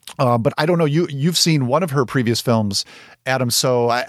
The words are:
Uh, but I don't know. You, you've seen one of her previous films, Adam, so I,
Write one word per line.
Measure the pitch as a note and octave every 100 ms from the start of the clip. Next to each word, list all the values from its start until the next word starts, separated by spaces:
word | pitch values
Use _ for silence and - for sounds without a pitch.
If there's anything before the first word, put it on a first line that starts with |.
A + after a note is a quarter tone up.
| - -
Uh, | B2+ A#2+
but | C#3 -
I | D#3+
don't | E3+
know. | D3+
You, | D#3 F3
you've | C#3 E3 E3
seen | E3+ D3+ B2
one | D3+
of | F3
her | C#3 A#2+
previous | C3+ A#2 A2
films, | - A2+ G#2 G2 - - - - C3
Adam, | C3 B2
so | - C3+ B2 A#2+
I, | A#2+